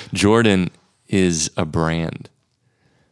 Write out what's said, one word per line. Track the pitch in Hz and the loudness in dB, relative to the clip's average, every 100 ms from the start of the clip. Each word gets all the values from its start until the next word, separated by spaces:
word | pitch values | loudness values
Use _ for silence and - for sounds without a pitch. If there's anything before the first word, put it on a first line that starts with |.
| - | -10
Jordan | - 101 113 117 95 90 - _ _ _ | 0 2 4 4 2 0 -6 _ _ _
is | 98 92 82 78 - | 0 0 0 -4 -6
a | 82 | -4
brand. | 76 80 82 82 - - _ _ _ _ _ _ _ _ | -2 -2 -2 -6 -10 -16 _ _ _ _ _ _ _ _